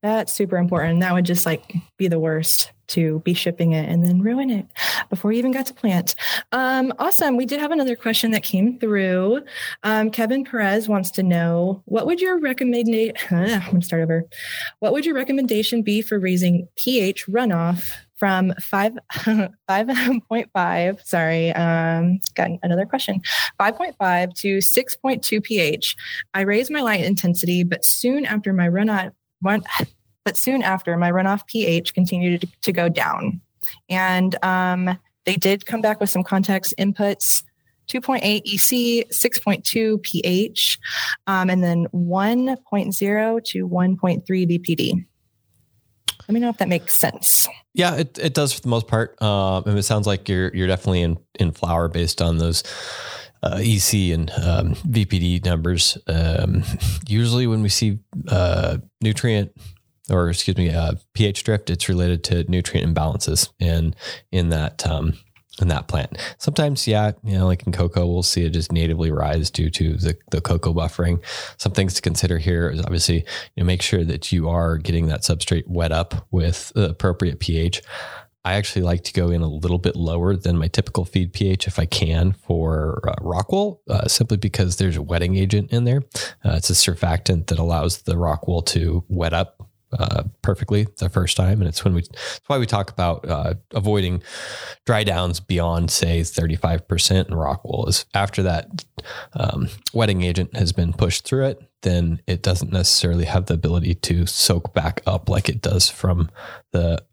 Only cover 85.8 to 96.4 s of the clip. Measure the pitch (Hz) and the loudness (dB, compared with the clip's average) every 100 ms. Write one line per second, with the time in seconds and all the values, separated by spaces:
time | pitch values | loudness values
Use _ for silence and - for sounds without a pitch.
85.8 | 120 135 131 - - - - 80 - 90 | 2 0 -2 -10 -10 -2 0 0 0 2
86.8 | - 85 85 82 - 87 - 82 85 82 | 2 2 0 0 2 0 2 0 2 2
87.8 | 82 - - 85 85 76 - 85 82 - | 0 -2 -2 0 0 -2 -2 -2 0 0
88.8 | 82 87 - 92 82 85 - _ - _ | 0 0 -2 -2 0 0 -2 _ -20 _
89.8 | _ - - - - - - 92 - 104 | _ -4 0 -2 -4 -4 -2 -2 0 0
90.8 | 110 - 90 - 87 - 92 107 87 78 | 0 -2 0 2 2 2 4 4 2 0
91.8 | 98 87 85 - - - _ 139 113 104 | 0 0 -2 -8 -12 -12 _ 0 2 0
92.8 | 98 - 87 82 - 78 - 92 _ - | -2 0 0 0 -2 -2 -2 -4 _ -4
93.8 | 101 104 90 90 - - - - - - | 0 0 0 -2 -6 -14 -12 -12 -14 -8
94.8 | - 110 104 87 90 85 - 87 85 85 | 0 2 2 0 0 -2 -2 0 2 2
95.8 | 85 - 85 85 82 - | 0 0 2 2 0 0